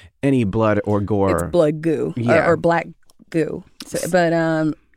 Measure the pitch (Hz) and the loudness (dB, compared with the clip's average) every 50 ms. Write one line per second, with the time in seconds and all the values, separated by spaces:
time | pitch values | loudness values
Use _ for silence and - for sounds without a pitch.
0 | - - _ _ - 139 135 127 117 95 95 113 110 107 104 101 - 104 104 101 | -20 -20 _ _ -2 0 2 2 0 0 0 0 2 2 2 0 0 0 0 0
1 | 104 92 110 101 98 95 90 82 85 80 175 175 156 151 156 156 156 165 151 120 | 0 0 0 0 2 2 2 0 -2 0 2 2 2 2 0 -2 -2 -4 -2 -2
2 | 143 156 170 123 113 120 160 160 147 170 165 160 165 170 170 165 170 170 - _ | -4 -4 -4 -2 0 2 2 2 4 2 0 0 0 0 0 -2 -4 -6 -12 _
3 | _ _ - _ _ - - 165 151 - - 175 - - _ - - - - - | _ _ -20 _ _ -6 -4 -2 -2 -2 -4 -10 -12 -14 _ -20 -14 -10 -8 -6
4 | - 165 175 180 170 165 165 165 165 165 160 156 156 156 147 - _ _ _ | -4 0 0 2 2 2 2 0 0 0 0 0 0 -2 -2 -4 _ _ _